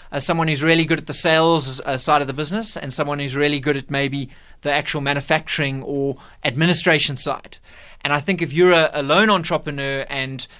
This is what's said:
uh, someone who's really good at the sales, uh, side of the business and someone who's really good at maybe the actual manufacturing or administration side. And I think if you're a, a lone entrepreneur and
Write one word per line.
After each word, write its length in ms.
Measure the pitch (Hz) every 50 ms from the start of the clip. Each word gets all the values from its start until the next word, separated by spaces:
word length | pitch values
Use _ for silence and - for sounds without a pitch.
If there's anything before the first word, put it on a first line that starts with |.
| - -
uh, 80 | - 143
someone 280 | 139 - 180 170 165 160
who's 120 | 156 135
really 240 | 151 160 165 165 160
good 140 | 143 165 151
at 80 | 156 -
the 60 | 143
sales, 680 | - - 175 160 160 160 165 165 - 131 131 131 127
uh, 160 | - - 135 127
side 240 | - - 151 147
of 60 | 143 135
the 60 | 135
business 420 | 135 151 147 180 214 226 - - -
and 160 | - 139 131
someone 260 | - 151 143 143 143
who's 160 | 143 139 127
really 240 | 139 147 147 147 143
good 180 | 127 151 147 139
at 120 | 131 -
maybe 400 | 147 139 139 139 139 143 135 123 - - - - - -
the 100 | - 147
actual 300 | 143 147 147 - - 151
manufacturing 800 | 139 143 143 143 135 - 160 156 - - - - 151 139 135 135 131
or 340 | - 143 139 139 139 135 - - - - - -
administration 720 | 151 123 131 160 175 180 165 - 185 160 151 135 - 139 123
side. 400 | - - - - - - - - _ - - - - - - -
And 120 | - 143 143
I 80 | 147
think 200 | 139 165 196 160
if 120 | 170 135 135
you're 180 | 160 180 180
a, 180 | 180 165 160 151 -
a 100 | 147 143
lone 260 | 139 151 180 214 220
entrepreneur 760 | 208 190 160 - 170 151 - 156 143 139 139 139 139 135 131 -
and 380 | - 139 131 131 131 131 - - - -